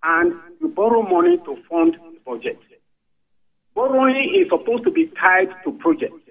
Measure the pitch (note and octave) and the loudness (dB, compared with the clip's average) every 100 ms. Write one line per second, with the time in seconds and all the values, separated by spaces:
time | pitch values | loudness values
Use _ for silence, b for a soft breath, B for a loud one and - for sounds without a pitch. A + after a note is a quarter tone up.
0 | D#4+ E4 F3 E4 - - D#4 - A3+ A4+ | 0 2 0 -2 -14 -8 -8 -2 2 2
1 | G#4+ F3 F4 - - C#3 - E3 E3 D#3+ | 2 2 4 2 -2 -14 -8 0 0 0
2 | E3 E3 - A#2 A#2+ F#2+ _ _ _ _ | -12 -20 -14 -8 -8 -10 _ _ _ _
3 | _ _ _ _ _ _ _ - B3+ C4 | _ _ _ _ _ _ _ -4 0 2
4 | C4 C4 C4+ F#4+ F4+ - - A#3 - D#3+ | 2 0 0 2 2 0 -2 -2 -2 0
5 | D#3+ - F#3 F#3 F#3 - D3 D3 E3 D#3 | -2 0 2 2 0 -4 -10 -4 -2 -2
6 | - - _ | -4 -12 _